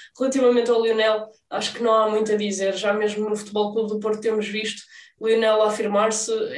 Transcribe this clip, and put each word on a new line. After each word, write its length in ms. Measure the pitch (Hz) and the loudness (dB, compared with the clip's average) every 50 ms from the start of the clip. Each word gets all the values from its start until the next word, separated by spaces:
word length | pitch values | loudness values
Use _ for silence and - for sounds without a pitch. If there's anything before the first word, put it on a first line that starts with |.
| - - _ - | -20 -20 _ -4
Relativamente 520 | 262 262 262 269 254 247 240 240 233 240 | -2 0 0 4 4 4 4 4 2 2
ao 120 | 233 226 | 2 2
Lionel, 460 | 226 226 220 214 220 220 214 214 214 - - _ _ _ | 2 2 2 2 2 2 2 0 -4 -8 -16 _ _ _
acho 240 | - 202 208 - | -8 -6 -6 -6
que 100 | - - | -6 -2
não 120 | 233 220 220 | 2 2 4
há 160 | 220 214 214 | 4 4 2
muito 200 | 214 214 214 208 | 2 0 0 0
a 40 | 208 | 0
dizer, 380 | 208 208 202 190 185 190 190 185 | 0 0 -2 -2 -2 -2 -2 -2
já 160 | - 214 202 | 0 -2 0
mesmo 360 | 202 214 214 208 202 208 214 214 | 0 0 0 -2 -2 -2 -4 -4
no 80 | 214 | -4
Futebol 360 | 208 - - 208 214 208 208 | -6 -6 -6 -2 -2 -2 0
Clube 160 | - 226 220 202 | 0 -2 -2 -2
do 100 | 214 208 | -4 -4
Porto 200 | 208 214 214 208 | -2 -2 -4 -2
temos 260 | - 233 220 214 202 | -2 -2 -2 0 -2
visto 360 | 202 202 214 214 208 - - - _ - - - - _ _ | -4 -6 -6 -6 -6 -10 -10 -16 _ -20 -20 -20 -20 _ _
o 100 | 220 226 | 0 0
Lionel 340 | 226 226 226 220 214 214 | 2 2 4 2 4 4
afirmar-se, 680 | 214 214 208 - 214 202 202 202 220 226 214 - - 233 226 220 214 - - | 2 2 0 -2 -4 -2 0 2 2 2 0 -2 -4 -4 -4 -4 -4 -4 -4